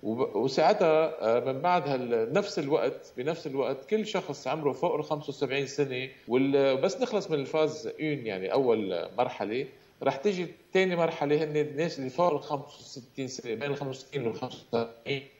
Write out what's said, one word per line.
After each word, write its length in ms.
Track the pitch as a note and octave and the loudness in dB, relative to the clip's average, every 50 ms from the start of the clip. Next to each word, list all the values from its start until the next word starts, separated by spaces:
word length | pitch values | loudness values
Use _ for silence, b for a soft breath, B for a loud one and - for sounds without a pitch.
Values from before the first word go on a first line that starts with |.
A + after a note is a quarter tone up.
| - | -4
وب-، 320 | G#2 A2 A#2+ C3+ - - | -4 0 0 0 0 0
وساعتها، 760 | G2+ A2+ C3+ C3 - D#3 F3 G#3+ - F#3+ D#3+ D#3 D#3 D#3+ D#3 - - | 0 0 2 2 4 6 6 6 6 4 4 6 4 4 2 0 -2
آه، 180 | - A2 A#2 B2 | 0 2 2 2
من 220 | A#2+ C3+ C3 C3 | 2 0 -4 0
بعد 260 | D3+ F3 F3+ F3+ D3+ C#3+ | 2 2 2 2 2 0
هال-، 460 | C#3 B2+ B2 A#2+ A#2 A2+ A2+ A2+ C3+ | -2 -2 -2 0 0 0 0 2 2
نفس 260 | F#3+ G3 - - - | 0 0 0 -4 -4
الوقت، 540 | D3+ C#3 D3 D3+ - C3 - - - - - - | -2 2 2 2 2 0 -2 -4 -14 -16 -10 -6
بنفس 300 | B2 D3 E3 D#3+ - D#3 | -4 -4 -4 -4 -6 -6
الوقت 380 | C3 C#3 C3 A#2+ C3+ C3 - | -2 -2 0 0 -2 -4 -4
كل 220 | - G#3 A3 G#3+ - | -2 0 0 0 0
شخص 400 | - F#3+ - - C#3+ - - C3 | -4 -4 -4 -4 -10 -8 -4 -4
عمره 240 | D3 D#3+ D3+ C#3+ | -4 0 0 0
فوق 240 | B2+ - - F3+ - | 0 2 0 0 0
ال 80 | D3 D3+ | 0 -2
خمسة 260 | - D#3 D3 C#3+ - | -2 -4 -4 -4 -8
وسبعين 380 | C3+ - D3 B2 C3 C#3 C#3 B2+ | -4 -4 -2 0 0 -2 -2 -2
سنة 420 | - - D3 C3+ B2+ B2 B2+ C3+ - - - - | 0 -2 0 0 0 -6 -6 -8 -10 -16 -4 2
وال-، 540 | A2+ C3 C3+ C#3 C#3 C#3 C3+ C3+ C3 - | 4 4 4 6 6 6 6 6 4 4
بس 200 | C#3 G3 F#3+ - | 2 0 0 0
نخلص 300 | B3+ A#3 A3 G3+ F3 - | -2 0 0 -2 -2 0
من 80 | D#3+ D3 | -2 -2
الفاز 480 | C3+ B2+ - D#3+ D#3 D3+ - - A#2 A2 | -2 0 0 2 2 2 0 -4 -8 -10
اون 380 | - - D3+ D#3 D3 C3+ A#2+ | -8 -4 -4 -2 -2 -2 -4
يعني 280 | A2 G2 F#2 F#2 F#2 - | -4 -4 -4 -2 0 2
أول 560 | C3+ C3+ B2 A2+ G#2+ G#2 F#2+ F2+ E2+ E2 F#2 - F#2+ | 2 4 4 4 2 2 -2 -2 -2 -4 -4 0 0
مرحلة، 500 | B2 B2+ - - G#2+ G2+ A2 B2+ C#3+ - - B B B B B - | 0 0 0 -4 -4 -2 -2 -4 -4 -6 -10 B B B B B -2
رح 120 | C3+ C3 | -2 -2
تيجي 320 | - - G#3 G3 F3+ F3+ D#3+ - - - _ - | 2 0 0 0 0 -4 -6 -8 -16 -20 _ 2
تاني 220 | F#3+ F#3+ F#3+ F3 | 2 4 4 4
مرحلة 480 | E3+ E3+ D#3+ - - D3 C#3+ D3 D3+ D#3+ | 2 2 2 2 0 0 2 2 2 2
هن 140 | D#3 D3+ D3+ | 2 0 0
الناس 420 | D3 D3 C3+ C#3 E3 E3+ E3 C#3 | 0 0 0 -2 -2 -2 -2 -4
اللي 100 | C3+ B2+ | -6 -6
فوق 240 | B2+ - F3 F3 D#3 | 0 2 2 4 2
ال 80 | C#3 | 0
خمسة 240 | - - D3+ C#3 C#3 | -2 -4 -6 -6 -6
وستين 600 | - - - - - - C#3 A#2+ - _ - C3+ B2 | -10 -18 -20 -20 -16 -16 -16 -16 -16 _ -8 -8 -8
سنة، 260 | - - - A#2+ A2+ | -8 -10 -6 -6 -6
بين 180 | A2 C#3+ C#3+ | -4 -2 -4
ال 40 | C#3 | -4
خمسة 140 | C#3 D3 C3+ | -4 -4 -6
وستين 380 | C3 - - - - C#3 B2 A2+ | -8 -10 -12 -8 -6 -4 -2 -2
وال 80 | G#2+ | -4
خمسة 220 | - - B2 - - - - - | -4 -8 -8 -10 -12 -12 -2 -2
وسبعين 500 | A#2 A#2 A#2 - - - - C#3+ C3+ C3+ - - _ | -2 -2 -2 -6 -14 -6 -6 -6 -6 -6 -12 -20 _